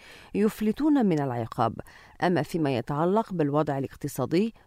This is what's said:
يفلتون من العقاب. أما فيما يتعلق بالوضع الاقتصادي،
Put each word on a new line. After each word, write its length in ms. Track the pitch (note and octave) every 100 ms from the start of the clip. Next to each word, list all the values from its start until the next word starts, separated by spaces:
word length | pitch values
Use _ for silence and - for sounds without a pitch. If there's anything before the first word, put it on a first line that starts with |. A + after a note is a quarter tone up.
| - - -
يفلتون 720 | G3 G#3 - G#3+ G#3 D4+ C#4+ G#3+
من 140 | D#3
العقاب. 540 | C#3 A#2+ A#2 - A2+ - - - - -
أما 200 | F3 E3
فيما 340 | D3+ F3 D3 B2
يتعلق 560 | - C#3+ E3+ G#3 A3+
بالوضع 460 | F3+ D3 C#3+ D3+ C#3
الاقتصادي، 760 | B2+ - D3 - B2 E3 A3+ -